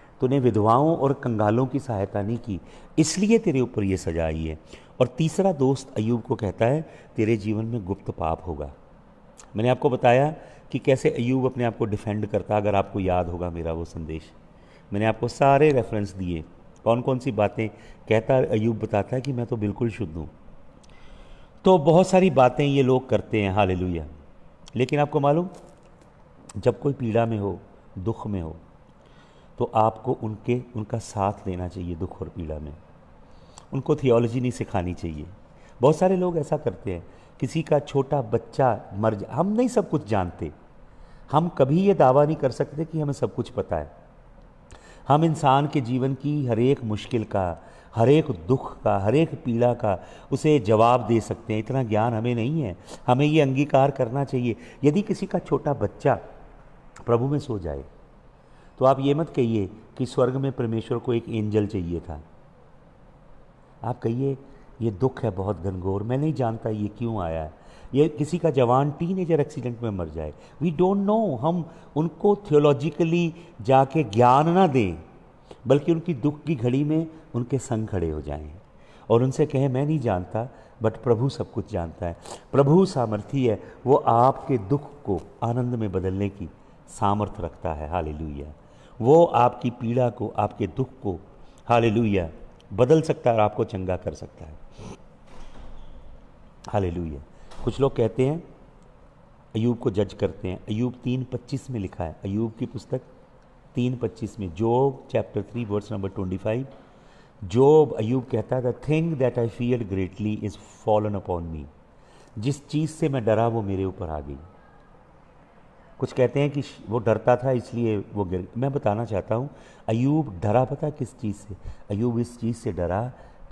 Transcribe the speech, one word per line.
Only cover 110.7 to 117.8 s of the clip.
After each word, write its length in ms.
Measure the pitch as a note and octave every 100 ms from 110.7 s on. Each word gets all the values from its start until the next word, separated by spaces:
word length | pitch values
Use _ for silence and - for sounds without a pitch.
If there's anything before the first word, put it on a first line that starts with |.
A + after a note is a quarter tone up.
| - -
fallen 340 | G#2+ G#2+ G2+
upon 280 | - F2 E2
me।" 100 | D#2+ C#2+ - - - - - - -
जिस 300 | A2+ C#3 -
चीज़ 220 | D3 D#3
से 180 | D#3 D#3+
मैं 160 | C3+
डरा 240 | A2 G#2+ A#2
वो 140 | A2+
मेरे 220 | G2+ F#2+
ऊपर 240 | F#2+ F#2 F2
आ 120 | D2+
गई। 180 | C#2+ C#2+ E2 - - - - - - - - - - - - - - -
कुछ 140 | C3
कहते 280 | - B2 C#3
हैं 100 | C#3+
कि 120 | C#3 - - -
वो 100 | A#2
डरता 380 | A2+ G#2+ C3+ B2
था 140 | B2+
इसलिए 480 | B2+ - A2+